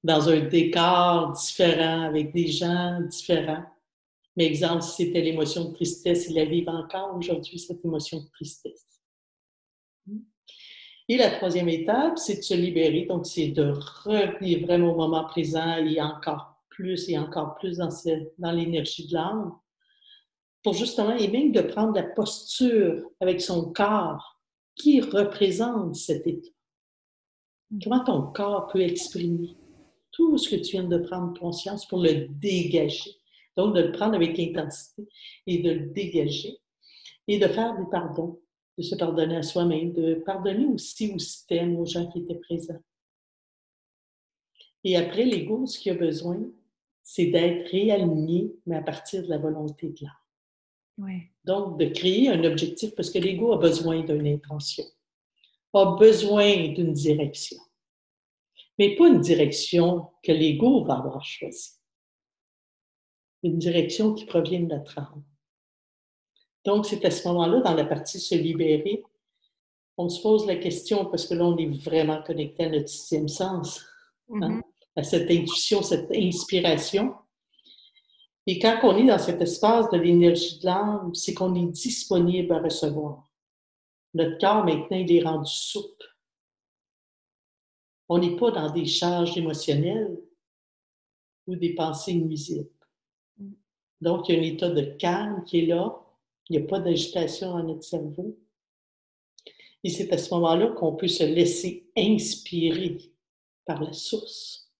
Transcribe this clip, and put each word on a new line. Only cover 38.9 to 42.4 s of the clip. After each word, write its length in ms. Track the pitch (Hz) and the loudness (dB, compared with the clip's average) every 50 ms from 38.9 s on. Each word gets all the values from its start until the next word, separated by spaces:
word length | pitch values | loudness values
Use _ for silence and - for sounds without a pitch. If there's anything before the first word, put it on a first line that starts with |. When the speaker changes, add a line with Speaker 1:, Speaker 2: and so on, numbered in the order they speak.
| 190 | -4
Speaker 1:
pardonner 400 | - 180 165 160 165 160 165 165 | -2 -2 -2 0 0 0 0 -2
à 60 | 165 | -4
soi-même, 500 | 151 - - 180 175 175 160 156 165 170 | -6 -4 -2 0 2 2 0 0 -2 -4
de 220 | - 165 160 160 160 | -2 -2 0 0 -2
pardonner 520 | 165 - - 196 185 185 196 196 220 285 | -2 -4 -6 -6 -2 -2 -2 0 2 2
aussi 460 | 294 233 - - - - - 220 208 196 | 2 0 -2 -4 -10 -8 -6 -6 -4 -4
au 40 | 175 | -6
système, 580 | - - - - - _ 175 170 170 175 170 | -8 -8 -12 -14 -6 _ -2 0 0 0 0
aux 100 | 170 170 | -2 -2
gens 240 | 160 - 175 175 175 | -4 -4 -4 -6 -4
qui 80 | - 175 | -8 -10
étaient 220 | - - 160 - | -8 -8 -10 -12